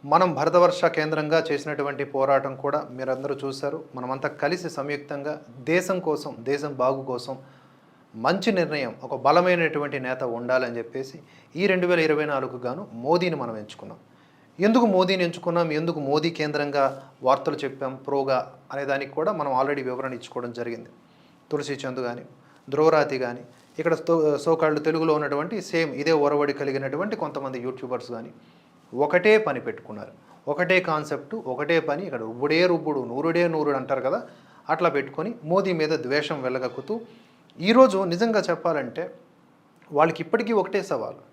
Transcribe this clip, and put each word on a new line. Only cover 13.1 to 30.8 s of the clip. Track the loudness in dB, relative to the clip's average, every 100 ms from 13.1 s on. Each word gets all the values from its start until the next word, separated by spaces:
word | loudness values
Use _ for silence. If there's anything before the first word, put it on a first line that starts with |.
| 2 2 -2
మనం | -6 -8
ఎంచుకున్నాం. | -12 -16 -18 -18 _ _ _ _ _ 2 4
ఎందుకు | 6 6 4
మోదీని | 4 4 2
ఎంచుకున్నాం, | 0 -2 0 2 0
ఎందుకు | -2 -2 0
మోదీ | 0 0 -2
కేంద్రంగా | -2 -2 0 2 2 0 -16 _ 2
వార్తలు | 4 2 -2
చెప్పాం | -6 -6 -8 -8 -2
ప్రోగా | -2 2 0 -2 -14 _
అనే | -8 -2
దానికి | -2 -2 -2
కూడా | -2 -2
మనం | -2 0
already | 0 0 -4
వివరణ | -4 -6 -8
ఇచ్చుకోవడం | -10 -8 -8 -6
జరిగింది. | -6 -8 -12 -20 _ _ _ _ _
తులసి | -6 -4 -6
చంద్ | -6 -6 -6
కానీ, | -8 -14 -20 _ _ -4
ధ్రువరాతి | 4 6 6 4 0
కానీ, | -2 -4 -14 -20 -14 -2
ఇక్కడ | 0 2 4
తో-, | 4 4 2
సోకాళ్ళు | 2 4 4 4 2
తెలుగులో | 2 2 2
ఉన్నటువంటి | 0 -2 -2 -6 -2
సేమ్ | -2 -2 -2
ఇదే | 2 4 4
ఒరవడి | 4 0 0
కలిగినటువంటి | -2 -2 -4 -4 -4 -4
కొంతమంది | -6 -6 -8 -6 -8
యూట్యూబర్స్ | -8 -6 -8 -6 -10
కానీ | -12 -18 -20 _ _ _ _ -2
ఒకటే | 2 4 6 4 4
పని | -4 -6
పెట్టుకున్నారు, | -10 -14 -14 -14 -18 -20 -12 -6
ఒకటే | -2 2 2